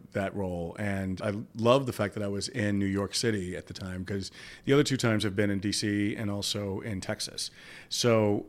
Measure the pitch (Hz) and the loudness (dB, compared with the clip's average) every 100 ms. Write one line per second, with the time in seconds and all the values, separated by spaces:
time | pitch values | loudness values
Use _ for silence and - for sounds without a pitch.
0 | - 104 98 101 95 87 85 87 104 98 | -6 -4 -2 -2 -2 -2 -4 -4 -2 -2
1 | 95 92 110 104 123 - 110 135 131 - | -2 -2 -2 -4 -6 2 6 6 4 -2
2 | 104 107 101 101 98 131 104 101 98 98 | -2 -2 -4 -4 -4 -2 0 2 2 0
3 | 98 - 117 107 90 85 - - 95 90 | 0 0 0 0 -2 -8 -10 -10 -8 -8
4 | 92 101 92 - - - - 139 147 131 | -6 -6 -6 -12 -18 -8 4 4 6 2
5 | 120 107 107 95 104 98 101 98 107 104 | 2 2 2 2 2 2 0 0 0 2
6 | 104 110 107 101 98 107 101 95 117 95 | 0 0 -2 -2 -2 -4 -4 -4 -4 -6
7 | - 107 - - - - - - - - | -4 -6 -6 -8 -10 -10 -20 -20 -8 0
8 | 120 113 104 104 | 4 6 6 2